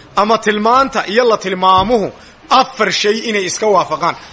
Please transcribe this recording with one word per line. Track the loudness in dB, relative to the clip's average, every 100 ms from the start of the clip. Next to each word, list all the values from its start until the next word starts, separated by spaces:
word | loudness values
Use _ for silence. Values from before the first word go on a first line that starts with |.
| -6 -2
ama | 0 0
tilmaanta | 0 0 2 2 0 -2 -2
iyo | 0 2
la | 0
tilmaamuhu, | -2 0 2 2 2 0 -2 -8 -20 -20 0
afar | 0 0 -2 -2
shay | 0 -2 -2 -4
inay | -4
iska | -4 -2 0
waafaqaan. | 2 0 -2 -4 -4 -14